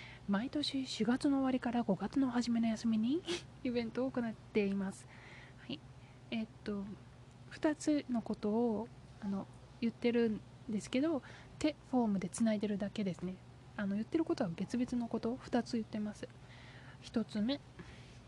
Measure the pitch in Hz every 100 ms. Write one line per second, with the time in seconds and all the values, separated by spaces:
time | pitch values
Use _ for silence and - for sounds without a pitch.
0 | - - - 196 262 302 285 269 262 -
1 | 220 254 294 277 262 254 240 240 233 185
2 | 202 285 269 240 240 233 226 220 233 220
3 | 233 320 339 349 - - 254 240 226 233
4 | 262 254 233 214 - 220 196 196 190 -
5 | - - - - - - - - - -
6 | - - - 233 220 - - 202 202 -
7 | - - - - - - 320 294 - 294
8 | - 240 - 214 208 220 240 208 233 -
9 | - - 202 196 - - - - 226 -
10 | 240 233 233 208 - - - 208 - 254
11 | 311 285 - - - - 302 - - 254
12 | 226 196 175 - 220 214 208 196 202 220
13 | 190 165 180 185 - - - - 202 202
14 | 226 320 330 330 190 165 190 240 247 247
15 | 233 226 226 254 - 247 233 233 220 214
16 | 208 - - - - - - - - -
17 | - 233 220 214 220 285 - - - -
18 | - -